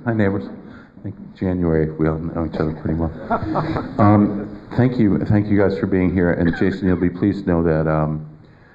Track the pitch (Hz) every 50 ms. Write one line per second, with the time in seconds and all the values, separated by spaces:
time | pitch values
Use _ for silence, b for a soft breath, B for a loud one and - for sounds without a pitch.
0 | - 117 113 110 104 98 98 101 - - - - B B B B B B B -
1 | - 101 - - - - - - 98 95 90 90 87 82 80 80 78 76 78 -
2 | 80 80 78 78 80 82 - 82 82 76 - - 80 78 78 - - 82 80 80
3 | 85 80 - - - - 233 247 - - - 185 160 - - 156 - - - -
4 | 107 104 107 104 101 95 98 - - - - - - - - - 120 131 123 -
5 | 110 101 95 76 - - 107 104 101 104 101 98 101 92 95 95 - 95 95 92
6 | 92 90 85 95 87 87 82 - 82 85 85 - 104 92 90 - 101 92 92 85
7 | 90 87 87 - - 101 95 101 - - 87 82 82 85 80 78 78 78 78 78
8 | 76 76 78 78 78 - - b b b b b b b b